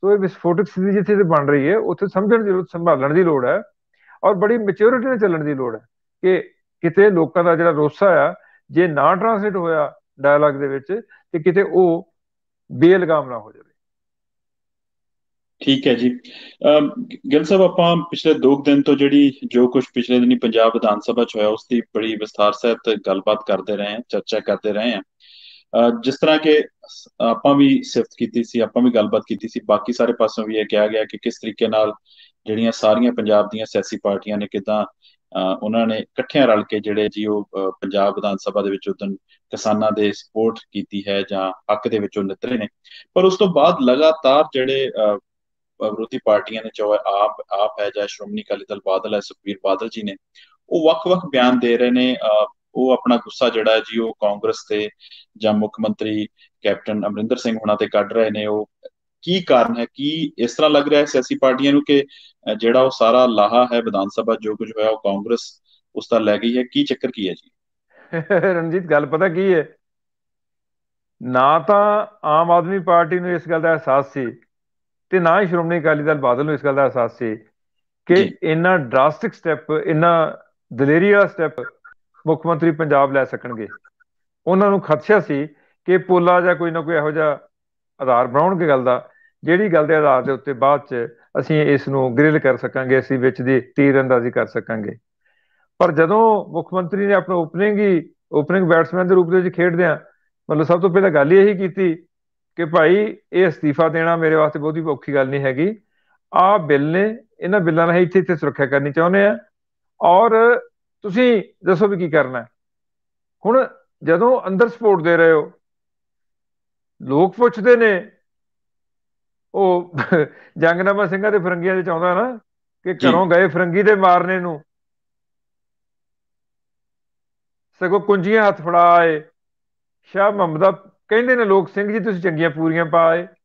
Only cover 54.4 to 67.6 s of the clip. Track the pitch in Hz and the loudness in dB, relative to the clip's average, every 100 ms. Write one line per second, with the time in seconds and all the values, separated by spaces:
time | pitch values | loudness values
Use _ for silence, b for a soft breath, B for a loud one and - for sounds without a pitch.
54.4 | 110 113 - 104 104 _ B B B _ | -4 -6 -6 -6 -6 _ B B B _
55.4 | 107 107 107 - 110 107 107 107 104 _ | -2 0 -2 -4 -6 -4 -6 -6 -8 _
56.4 | b _ 104 98 - 107 101 104 113 123 | b _ -4 -4 -4 -6 -6 -6 -4 -4
57.4 | 120 113 107 104 107 107 101 113 110 107 | -4 -6 -4 -2 -2 -2 -2 -2 -2 -2
58.4 | 107 107 107 _ - _ _ _ - 185 | -4 -4 -6 _ -20 _ _ _ -4 -4
59.4 | 170 131 - 117 117 - 143 156 147 - | 2 2 2 -2 -8 -6 -6 -4 -8 -6
60.4 | 117 - 156 147 143 147 - - 123 139 | -6 0 2 2 2 0 2 -2 -4 0
61.4 | 135 127 139 143 147 143 139 b b _ | 0 2 2 2 2 0 0 b b _
62.4 | - 107 113 123 131 - 113 120 127 107 | -8 -2 2 4 2 2 2 4 4 4
63.4 | 104 120 123 120 113 101 98 - 113 113 | 2 4 2 0 -2 -4 -4 -4 -4 -4
64.4 | 107 107 110 110 107 110 101 98 104 117 | -4 -8 -8 -4 -2 -2 -2 -4 -4 -6
65.4 | - _ _ _ _ - - 117 107 104 | -6 _ _ _ _ -14 -2 0 0 0
66.4 | 117 123 123 143 143 131 131 120 95 85 | 0 -2 -4 -4 -4 -4 -6 -6 -8 -8
67.4 | _ _ | _ _